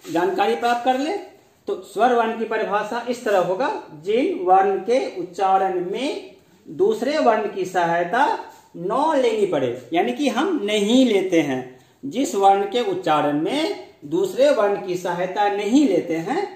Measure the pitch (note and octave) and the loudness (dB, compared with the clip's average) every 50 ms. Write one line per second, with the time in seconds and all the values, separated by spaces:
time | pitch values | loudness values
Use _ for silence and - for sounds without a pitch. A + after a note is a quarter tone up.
0 | - - C#3+ E3+ F3+ G3 F#3 G3 G3+ A3 A#3 A#3 A#3+ A#3+ A#3+ A#3+ - C4 B3+ C4 | -12 -4 -2 0 0 0 0 0 0 0 0 0 0 0 0 0 2 0 0 0
1 | C#4+ D#4+ G4+ G4+ - - - - _ _ _ _ _ - G3 - - - - F#3+ | 0 -2 -4 -6 -8 -12 -18 -20 _ _ _ _ _ -8 -8 -8 -10 -10 -2 0
2 | A3+ B3 A#3+ A#3 A3+ A3+ A3 A3 A3+ G3+ A3 G#3+ G#3 F#3 G3 G#3 G#3 - A#3+ A#3+ | 2 4 4 2 2 0 -2 -4 -6 -4 -4 -4 -2 -2 -2 -2 -2 -4 -6 -6
3 | A#3 B3 A#3+ - - A3 G3+ F#3 E3+ E3+ F#3+ F#3 C4 A3 G#3+ F#3 - - D#3 D3 | -4 -6 -6 -4 -2 0 2 2 2 0 0 -2 -2 -2 -4 -6 -10 -14 -18 -12
4 | D#3 F#3+ A3 A#3+ D4 G4 F4 - F3+ F3+ F#3 F#3+ G3 G3+ F#3+ F#3 - A3+ A#3+ C4+ | -4 0 0 0 2 0 -2 -2 2 4 4 6 6 4 0 -2 0 0 0 0
5 | G4+ - - F#3 E3 - - - G3 F#3+ F#3+ G3 F#3+ F#3+ F3+ F3+ F3 F#3 G#3 A3+ | 0 -2 -6 -8 -10 -10 -4 -2 2 2 4 2 2 0 0 -2 -4 -4 -4 -4
6 | C4 D4+ - - - - - - _ _ _ _ _ - D#3+ C#3 - G#3+ A3 A3 | -4 -4 -6 -6 -10 -14 -20 -20 _ _ _ _ _ -16 -2 2 2 2 2 0
7 | A#3+ C4+ D4+ D#4 C4+ A#3+ G#3+ G#3+ G#3 G3 - G3 F3+ E3+ - F3+ E3+ E3 E3+ F3 | -2 -2 0 2 4 4 2 2 0 -4 -4 -4 -6 -2 0 0 0 2 0 0
8 | F3 E3+ A3+ B3 D4 D#4 - - - - - - _ _ _ E3 F3 G3 A3 C4 | 0 0 0 2 2 2 0 -4 -6 -14 -20 -20 _ _ _ -8 -6 -4 -2 0
9 | D4+ D#4+ D#4 C4+ B3+ A#3 A3 G#3+ G3+ F3 E3+ C#3+ C3+ A#2+ A#2 - - - E3 E3+ | 0 2 2 2 2 2 2 0 0 0 0 -2 -2 -2 -4 -6 -8 -4 -2 0
10 | G3 A#3+ B3 - D4 B3+ G#3+ A#3+ D4+ G4 E4 G3 G3+ G3+ G#3+ G#3+ G3+ G#3 A#3+ C4 | 0 0 -2 -2 -2 0 0 0 0 0 -2 -2 -2 -2 0 0 2 4 4 4
11 | C4 A#3+ G#3 F#3+ - F#3+ F3 E3 D3 C#3+ C3 B2+ B2+ - - - - _ _ _ | 4 4 4 2 0 2 2 2 2 0 -2 -4 -6 -10 -16 -20 -20 _ _ _
12 | - C#3 D3+ A#3 C#4+ - - G3 G3 G3 G3 G3+ G3+ - - A#3+ A#3+ G3 F3 C3 | -12 -8 -4 -4 -4 -2 0 4 6 6 6 6 2 0 -2 -2 -2 -2 -4 -2
13 | - E3 D3+ D3 C#3+ D3 D3 D3 D#3+ G3 B3+ D4 D#4+ G#4 G4+ - - - - _ | 0 0 2 2 2 2 0 0 -2 -2 -2 -2 -2 -2 -4 -6 -10 -18 -20 _
14 | - D3 D#3 F3+ G3+ F#3 - A3 C4+ D4 C4+ A3 G#3 G3 G3+ F3+ - F#3 E3+ - | -10 -4 -2 -2 -2 -2 2 2 4 4 4 4 2 2 0 -2 -4 -6 -6 -6
15 | - F#3 F3 F3 F#3 F#3 - G#3+ G#3 G3+ G3+ G3+ G#3 G3+ A#3+ D4 D4 A3+ F3+ D#3+ | -4 -4 -4 -4 -4 -4 -2 0 0 0 0 -2 0 2 4 4 4 4 2 0
16 | - - D#3+ E3 E3 G3+ C#4 F#4+ G4+ F#4 - | 0 -2 -4 -4 -2 -2 -2 -2 -4 -4 -8